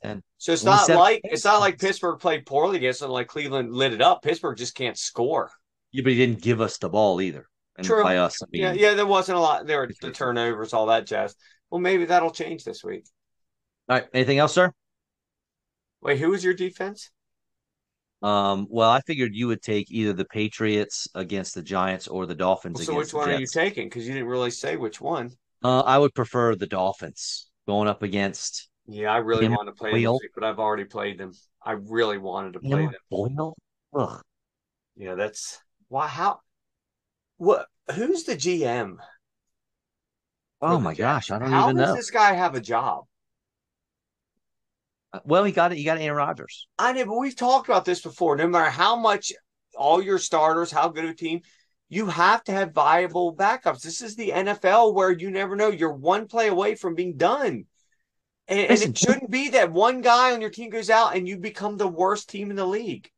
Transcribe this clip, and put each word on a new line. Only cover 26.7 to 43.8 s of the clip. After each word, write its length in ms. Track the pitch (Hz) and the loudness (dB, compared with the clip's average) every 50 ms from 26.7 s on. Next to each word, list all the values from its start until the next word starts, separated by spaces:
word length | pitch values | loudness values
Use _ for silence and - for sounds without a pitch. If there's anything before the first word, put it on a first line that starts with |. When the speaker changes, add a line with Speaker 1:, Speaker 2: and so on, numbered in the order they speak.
| - 95 92 95 98 - - 80 - - - - - - - _ _ _ _ | -4 -2 -2 -2 -4 -6 -12 -16 -14 -12 -12 -10 -10 -12 -14 _ _ _ _
Speaker 1:
going 220 | - 101 104 107 107 | -4 -2 0 0 0
up 160 | 104 - 107 | -2 -2 -4
against 680 | 101 92 101 101 98 95 - - - - - - _ _ _ _ - | -6 -4 -2 -2 -4 -4 -6 -10 -10 -10 -12 -16 _ _ _ _ -18
Speaker 2:
Yeah, 240 | 107 104 104 107 | -12 -8 -4 -2
I 60 | 107 117 | 0 0
really 240 | 117 110 117 113 110 | 0 0 0 2 2
Speaker 1:
Tim 80 | 110 117 | 2 2
Speaker 2:
wanted 180 | 110 104 101 | 0 -4 -6
to 60 | 98 _ | -12 _
play 140 | - 107 110 | -6 -2 0
them 80 | 117 117 | 0 2
Speaker 1:
Boyle. 100 | 113 120 131 | 2 0 -2
Speaker 2:
this 20 | - | -4
week, 60 | - _ | -8 _
but 80 | - 107 | -6 -6
I've 160 | 110 107 98 | -6 -4 -2
already 260 | 110 107 107 104 101 | -2 -2 -2 -2 -4
played 320 | 98 - 110 104 104 98 90 | -8 -8 -8 -8 -8 -8 -10
them. 140 | 95 92 90 _ _ _ _ _ | -14 -16 -16 _ _ _ _ _
I 120 | _ 98 | _ -8
really 480 | 107 104 101 104 113 113 117 110 104 101 | -8 -8 -10 -6 -2 -2 0 0 -2 -4
wanted 340 | 98 98 90 98 98 95 90 | -6 -8 -8 -8 -8 -10 -12
to 60 | 90 | -12
play 100 | - 135 139 147 156 | -6 -2 0 0 0
Speaker 1:
Tim 80 | 151 | -2
Speaker 2:
them. 100 | 131 95 _ _ | -4 -10 _ _
Speaker 1:
Boyle? 480 | - 90 101 120 135 147 156 160 160 - _ _ _ _ _ _ _ | -6 -4 -4 -4 -4 -6 -8 -8 -8 -14 _ _ _ _ _ _ _
Ugh. 260 | 143 123 87 - - - _ _ _ _ _ _ _ _ _ _ _ _ _ _ | -4 -4 -4 -6 -14 -20 _ _ _ _ _ _ _ _ _ _ _ _ _ _
Speaker 2:
Yeah, 200 | _ 101 92 92 | _ -12 -12 -6
that's 440 | 90 104 107 107 - - - - - _ _ _ _ _ _ | -6 -6 -6 -6 -10 -16 -16 -16 -20 _ _ _ _ _ _
why. 180 | 123 135 151 151 | -6 -6 -6 -4
How? 340 | 135 151 175 202 - - _ _ _ _ _ _ _ _ _ _ _ _ _ _ _ _ _ _ _ _ | -6 -4 -4 -4 -4 -4 _ _ _ _ _ _ _ _ _ _ _ _ _ _ _ _ _ _ _ _
What? 300 | 175 180 214 - - - _ _ _ - - | 2 2 2 2 0 -8 _ _ _ -10 -6
Who's 300 | 160 226 277 381 339 330 | -4 -2 -2 -2 -2 -2
the 100 | - - 156 | -6 -6 -4
G 260 | 131 170 180 170 151 | -2 -2 -2 0 0
M 380 | 120 117 123 113 98 90 87 - - - _ _ _ _ _ _ _ _ _ _ _ _ _ _ _ _ _ _ _ _ _ _ _ _ _ _ _ _ _ | -2 -2 -2 -4 -6 -8 -16 -20 -20 -20 _ _ _ _ _ _ _ _ _ _ _ _ _ _ _ _ _ _ _ _ _ _ _ _ _ _ _ _ _
for 100 | 143 156 | 0 2
Speaker 1:
Oh 40 | 170 | 2
Speaker 2:
the 60 | 165 | 2
Speaker 1:
my 100 | 113 85 80 | 2 -2 -2
Speaker 2:
Jets? 60 | 73 | 0
Speaker 1:
gosh, 320 | 104 120 147 143 - - | 0 0 0 0 -2 -4
I 80 | 98 107 | -6 -4
don't 100 | 120 135 | -2 2
Speaker 2:
How 140 | 135 - - | 2 4 4
Speaker 1:
even 140 | - - 123 | 4 4 4
Speaker 2:
does 120 | 131 - | 2 2
Speaker 1:
know. 60 | - | 2
Speaker 2:
this 160 | - 233 - | -2 -4 -4
guy 220 | - 233 214 202 196 | 2 4 4 4 4
have 200 | 175 180 170 143 | 4 0 0 0
a 80 | 127 | -2
job? 440 | 110 - 117 113 - 123 87 71 - _ _ _ _ _ _ _ _ _ _ _ _ _ _ _ | -6 -2 -2 -2 -2 -2 -4 -6 -8 _ _ _ _ _ _ _ _ _ _ _ _ _ _ _